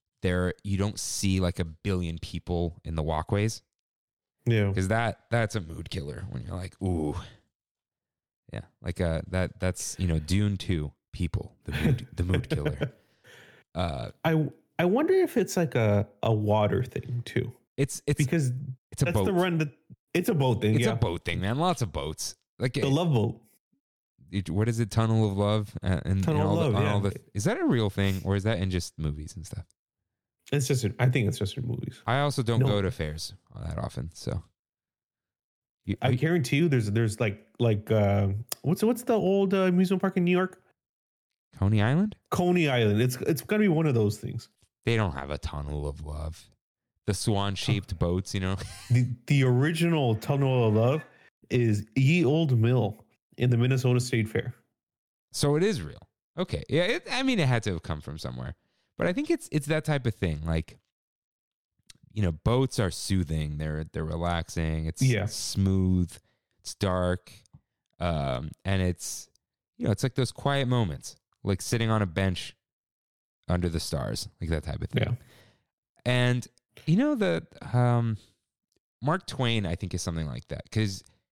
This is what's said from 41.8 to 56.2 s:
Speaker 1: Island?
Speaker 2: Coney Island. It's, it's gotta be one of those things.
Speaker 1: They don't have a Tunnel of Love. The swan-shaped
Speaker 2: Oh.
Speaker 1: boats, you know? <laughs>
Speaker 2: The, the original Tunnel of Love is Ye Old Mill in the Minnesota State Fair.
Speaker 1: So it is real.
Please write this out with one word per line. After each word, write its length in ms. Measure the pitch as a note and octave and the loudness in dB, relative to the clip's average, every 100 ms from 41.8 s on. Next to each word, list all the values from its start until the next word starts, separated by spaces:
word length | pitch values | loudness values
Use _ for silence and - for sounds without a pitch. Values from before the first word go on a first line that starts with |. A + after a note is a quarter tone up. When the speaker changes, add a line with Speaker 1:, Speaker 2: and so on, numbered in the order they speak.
Speaker 1:
Island? 340 | G#2+ D#3 G#3 - - | 4 2 0 -4 -6
Speaker 2:
Coney 400 | - F3+ F3+ D3+ | 0 2 4 4
Island. 320 | B2 A2 G#2 | 4 4 4
It's, 140 | B2+ B2 | 2 0
it's 240 | - D3+ | -2 -2
gotta 200 | - G#3+ | 0 2
be 60 | G#3 | 4
one 180 | D#3 D#3 | 4 2
of 100 | A#2 | 2
those 220 | G#2 - | 2 0
things. 320 | - A2 - _ _ _ A#2 | -6 -10 -12 _ _ _ 0
Speaker 1:
They 100 | A2+ | 2
don't 180 | G2 | 0
have 160 | C2+ C#2 | -2 -6
a 60 | D2 | -6
Tunnel 500 | - D2 C#2+ D2 D2 | -6 -6 -6 -6 -6
of 180 | D2 D2+ | -8 -10
Love. 440 | D2+ D#2 - - _ _ _ _ _ - | -8 -10 -12 -18 _ _ _ _ _ -4
The 60 | |
swan-shaped 800 | F#2+ - G2 G2+ G2 - G#2 - | -2 0 0 0 -2 -2 -2 -2
Speaker 2:
Oh. 40 | F2+ | -4
Speaker 1:
boats, 360 | F2 F#2 - | 0 -2 -2
you 60 | G2 | -4
know? 180 | F#2 F#2+ - | -2 -4 -8
<laughs> 160 | - - | -10 0
Speaker 2:
The, 160 | B2 B2 A2+ - | 2 2 -2 0
the 160 | C#3+ | 4
original 720 | C3 B2 D3+ D#3+ E3+ D#3+ B2 A2 | 4 4 2 0 2 2 2 0
Tunnel 520 | - C#3 C3+ B2+ A2+ | 0 0 2 4 4
of 80 | G#2+ | 4
Love 280 | A#2+ D#3 - _ _ _ - | 4 2 -4 _ _ _ -2
is 360 | C3 A#2 G#2 - C3+ | 2 2 2 -2 2
Ye 280 | C3+ F3 | 4 4
Old 340 | C3 D#3 D#3 A#2 | 4 4 4 4
Mill 460 | A2+ B2+ G#2 - _ _ _ - | 4 4 0 -4 _ _ _ -2
in 120 | B2 | 2
the 80 | A#2 | 4
Minnesota 420 | B2 C3 B2+ B2 | 2 2 2 2
State 300 | B2 A2+ G#2+ | 2 0 0
Fair. 240 | A2+ A#2+ - _ _ _ _ _ _ _ | -2 -6 -10 _ _ _ _ _ _ _
Speaker 1:
So 240 | - D3 D3+ | -2 0 2
it 80 | |
is 180 | G3+ D3+ | 2 0
real. 200 | D2+ D2 - _ | -6 -12 -20 _